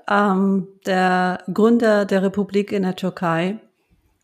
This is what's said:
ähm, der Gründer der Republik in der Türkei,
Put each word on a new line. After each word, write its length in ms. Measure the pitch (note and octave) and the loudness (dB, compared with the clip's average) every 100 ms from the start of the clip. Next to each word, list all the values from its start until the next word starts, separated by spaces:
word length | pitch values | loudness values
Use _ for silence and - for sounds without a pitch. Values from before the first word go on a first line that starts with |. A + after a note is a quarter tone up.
| - | -2
ähm, 600 | G3+ G#3 F#3+ G3 G3 F#3 - - | 0 2 2 2 0 -4 -10 -4
der 560 | F#3 F#3 F3+ F3+ F#3 - | 0 2 2 0 -4 -4
Gründer 540 | F#3 A3 A#3 A3+ G#3 G3+ | 0 2 4 4 2 2
der 160 | F#3+ | 0
Republik 500 | F#3+ G3 G3 G3 G3+ | 0 -2 -2 -2 -2
in 120 | G3+ | -2
der 120 | F#3 F3+ | -4 -4
Türkei, 640 | F#3 F3+ F3 E3 F3+ A3 - _ _ _ _ _ | -6 -4 -4 -2 -4 -6 -14 _ _ _ _ _